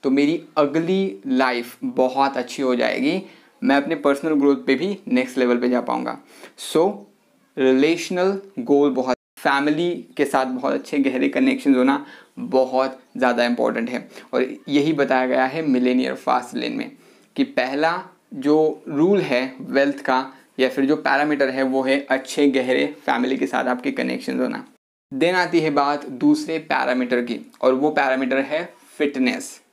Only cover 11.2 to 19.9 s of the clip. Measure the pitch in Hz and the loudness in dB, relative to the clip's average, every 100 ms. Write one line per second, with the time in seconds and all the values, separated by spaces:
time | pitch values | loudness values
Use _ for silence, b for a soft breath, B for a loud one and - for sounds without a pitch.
11.2 | 139 143 131 131 143 127 127 143 143 B | -2 2 0 2 2 4 4 0 -4 B
12.2 | B - 123 131 131 127 131 - _ - | B -14 -2 0 2 0 -2 -4 _ 0
13.2 | 127 117 120 120 120 113 117 123 - B | 0 2 0 2 0 0 -4 -6 -10 B
14.2 | B 127 127 - - 143 147 156 135 131 | B -2 -2 -4 -2 0 2 2 2 2
15.2 | 127 127 131 151 156 127 127 127 131 131 | 2 2 0 -2 0 2 2 2 0 -4
16.2 | - 127 120 123 120 - 58 - b b | -2 -2 -2 -8 -6 -6 -10 -14 b b
17.2 | b - 131 - 127 139 160 175 175 _ | b -4 -2 0 -2 0 -2 -2 -8 _
18.2 | _ 143 135 151 156 151 - 147 170 202 | _ -6 2 4 2 0 -8 0 4 4
19.2 | 151 123 131 - - 131 139 | 2 0 -2 -8 -2 0 2